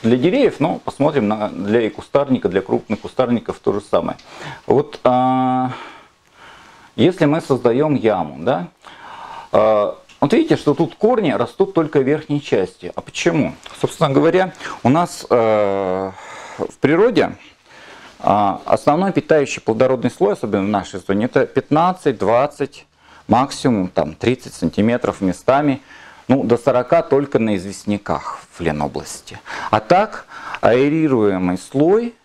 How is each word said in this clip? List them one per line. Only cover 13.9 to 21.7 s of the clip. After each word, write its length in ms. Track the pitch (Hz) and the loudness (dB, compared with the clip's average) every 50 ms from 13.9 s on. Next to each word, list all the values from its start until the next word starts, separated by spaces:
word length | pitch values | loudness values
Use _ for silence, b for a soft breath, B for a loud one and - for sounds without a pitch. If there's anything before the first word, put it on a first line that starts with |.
| - - 165 143 | -2 -2 -2 2
говоря, 420 | 135 143 147 165 165 185 185 185 - B B B B B B | 2 2 2 4 2 2 0 0 -4 B B B B B B
у 60 | 117 | 2
нас, 360 | 139 165 175 - - - - | 2 2 0 -2 -6 -14 -2
э, 840 | - - 120 113 110 110 107 104 98 98 98 98 92 92 92 95 95 92 B B B B B B B B | 0 2 2 4 4 2 2 2 2 0 0 -2 -2 -2 -4 -4 -6 -10 B B B B B B B B
в 200 | B - - - _ | B -8 -8 -4 _
природе, 560 | - 143 156 170 214 254 208 156 104 87 - - - - _ _ _ B B B B B B B B B B B | 0 2 4 4 2 2 4 2 0 0 -4 -12 -20 -20 _ _ _ B B B B B B B B B B B
а, 420 | - - 98 104 104 98 90 - - | 0 2 2 4 2 0 -2 -4 0
основной 460 | - - - - 151 143 170 190 196 | 0 0 2 2 0 2 2 0 0
питающий 500 | 165 151 - - 160 151 139 - - - | -2 -2 0 2 2 2 2 0 -6 -8
плодородный 500 | _ - 117 110 127 127 131 117 113 123 | _ -4 0 2 2 2 2 0 -2 -4
слой, 220 | - - 180 202 196 | 0 0 0 0 0
особенно 300 | - - 107 101 101 95 | -2 -4 -2 -2 0 0
в 60 | 101 | 0
нашей 300 | 104 98 90 - - 95 | -2 -2 -4 -6 -12 -12
зоне, 260 | - - 98 104 110 | -4 -2 0 0 0
это 220 | 123 - 139 123 | 2 2 2 0
пятнадцать, 720 | - - 135 - _ | 2 -2 -4 -2 _